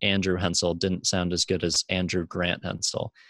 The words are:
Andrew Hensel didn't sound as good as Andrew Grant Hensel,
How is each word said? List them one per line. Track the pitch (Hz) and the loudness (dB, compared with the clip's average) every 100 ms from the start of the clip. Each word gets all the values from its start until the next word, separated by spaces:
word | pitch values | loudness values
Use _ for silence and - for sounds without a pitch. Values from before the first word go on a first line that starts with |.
Andrew | 104 98 92 90 | 0 2 2 2
Hensel | 90 87 87 | 0 2 0
didn't | 85 95 90 - | 2 0 0 0
sound | 95 90 | 0 2
as | 87 - | 0 0
good | 90 | 0
as | 87 80 - | 0 0 0
Andrew | 92 90 90 82 | 0 0 -2 -2
Grant | 90 87 - | -2 -2 -2
Hensel, | 90 98 - - - - - | -4 -4 -4 -4 -6 -10 -20